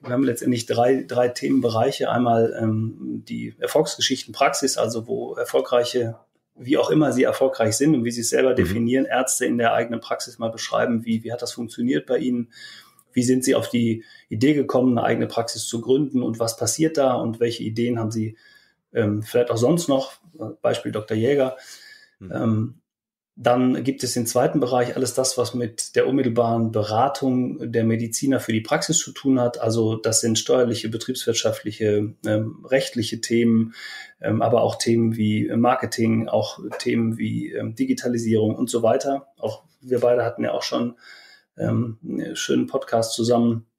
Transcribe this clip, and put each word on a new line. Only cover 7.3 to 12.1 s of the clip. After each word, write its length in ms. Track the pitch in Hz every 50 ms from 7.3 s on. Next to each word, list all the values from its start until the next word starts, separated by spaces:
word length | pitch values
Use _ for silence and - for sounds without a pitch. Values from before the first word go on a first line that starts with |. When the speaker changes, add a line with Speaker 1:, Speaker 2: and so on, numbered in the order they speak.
| 135 - 135 131 - - 113 110 107
Speaker 1:
sind 180 | - 139 156 156
und 100 | 123 117
wie 60 | 120
sie 100 | 117 120
es 80 | 117 -
selber 220 | 131 127 131 131
Speaker 2:
Mhm. 60 | 117
Speaker 1:
definieren, 480 | - 95 82 98 117 117 117 123 135 135
Ärzte 400 | - - 123 131 - - - 127
in 100 | 123 120
der 160 | 120 117 117
eigenen 280 | 113 117 123 120 120 113
Praxis 380 | - - 123 - - - 117 -
mal 120 | 117 113
beschreiben, 540 | 113 113 - - 117 117 117 127 117 113 113
wie, 160 | 117 113 113
wie 100 | 113 113
hat 80 | 117 120
das 120 | 123 117
funktioniert 540 | - - 120 110 - - 120 123 143 147 -
bei 120 | -